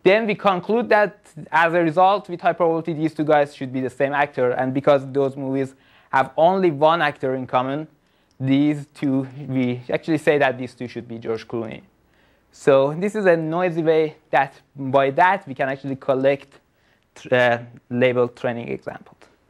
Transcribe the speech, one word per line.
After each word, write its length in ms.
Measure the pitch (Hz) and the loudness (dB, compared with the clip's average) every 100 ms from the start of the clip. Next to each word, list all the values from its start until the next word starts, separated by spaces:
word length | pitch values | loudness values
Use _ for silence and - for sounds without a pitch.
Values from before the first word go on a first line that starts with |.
Then 240 | 185 208 226 | 4 4 2
we 100 | 202 | -2
conclude 540 | 202 180 175 226 214 | 0 -2 -2 -2 2
that 300 | 214 208 - _ 156 - | 2 2 -4 _ -20 -2
as 220 | 156 165 | 0 2
a 60 | 175 | 2
result, 480 | 165 156 185 196 - | 0 4 4 2 -4
with 120 | 175 | -2
high 120 | 180 | -2
probability, 400 | 165 170 165 165 | 2 0 0 -4
these 200 | 151 156 | -4 -4
two 100 | 156 | -2
guys 320 | 151 151 143 - | 2 2 2 -4
should 160 | 131 | -8
be 80 | 131 | -6
the 100 | 127 | -6
same 220 | - 139 | -2 -2
actor. 400 | 143 143 135 123 | 0 -2 0 -2
And 220 | 123 131 | 0 -2
because 360 | 135 143 139 135 | 0 2 2 2
those 260 | 135 135 135 | -2 -2 -4
movies 380 | 135 135 131 - _ _ _ | -6 -4 -6 -10 _ _ _
have 200 | 135 131 - | -2 -2 2
only 360 | 165 190 180 | 2 4 0
one 300 | 139 156 170 | 2 2 2
actor 340 | 147 143 135 131 | 0 -2 -6 -4
in 100 | 127 | -2
common, 400 | 135 131 143 156 _ _ _ _ _ | -2 -2 -6 -10 _ _ _ _ _
these 480 | 135 135 147 147 143 - | 0 2 2 -2 -10 -6
two, 320 | 147 135 131 131 139 | -2 -2 -4 -12 -6
we 340 | 131 123 123 - | -2 -2 -4 -6
actually 280 | 156 - 156 | -6 -2 0
say 200 | 165 147 | 2 2
that 180 | 135 123 | 0 -2
these 160 | 127 | -10
two 140 | - 123 | -10 -12
should 200 | 120 120 | -12 -12
be 120 | 113 | -12
George 280 | 113 110 - | -8 -8 -6
Clooney. 340 | 117 110 131 _ _ _ _ _ _ _ | -8 -8 -14 _ _ _ _ _ _ _
So 400 | - - 135 139 | -2 4 4 2
this 220 | 156 202 214 | -2 -4 0
is 100 | 190 | 2
a 100 | 165 | 2
noisy 460 | 156 165 185 165 | 0 -2 -2 0
way 340 | 160 160 156 - _ | 0 2 0 -6 _
that 240 | 151 143 - _ 139 | -2 -2 -8 _ -10
by 340 | 135 139 139 | 0 2 2
that 360 | 139 180 190 151 | 2 2 2 -6
we 80 | 131 | -6
can 140 | 135 | -4
actually 260 | 135 139 135 | -4 -8 -6
collect 640 | - 131 135 139 - _ _ _ _ _ _ - | -2 2 2 0 -6 _ _ _ _ _ _ -20
tr-, 180 | - | -2
uh, 260 | 127 123 120 123 - _ | 2 2 0 -6 -20 _
label 380 | 123 127 123 120 | 0 2 2 -2
training 420 | - 127 117 131 | -2 -6 -6 -8
examples. 480 | 135 - - - _ - _ | -10 -10 -16 -20 _ -20 _